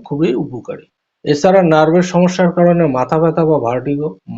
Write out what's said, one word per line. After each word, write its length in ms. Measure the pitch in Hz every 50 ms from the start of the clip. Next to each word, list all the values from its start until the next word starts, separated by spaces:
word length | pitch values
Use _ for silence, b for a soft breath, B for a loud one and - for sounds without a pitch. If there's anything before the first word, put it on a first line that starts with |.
| -
খুবই 280 | - 147 143 160 208 254
উপকারী। 520 | - 156 139 123 113 - - 95 - - _ _ _ _ _ _ _ -
এছাড়া 360 | 147 147 143 - 190 185 196 180
নার্ভের 420 | 160 156 156 156 156 165 180 180
সমস্যার 440 | 180 - 175 180 180 180 - 185 175
কারণে 320 | 170 180 175 175 175 170 165 147
মাথা 280 | 127 127 127 - 165 156
ব্যথা 240 | 165 165 160 170 165
বা 120 | 156 156 -
ভার্টিগো, 500 | 117 117 123 127 120 143 143 143 147 160 - - _ - 117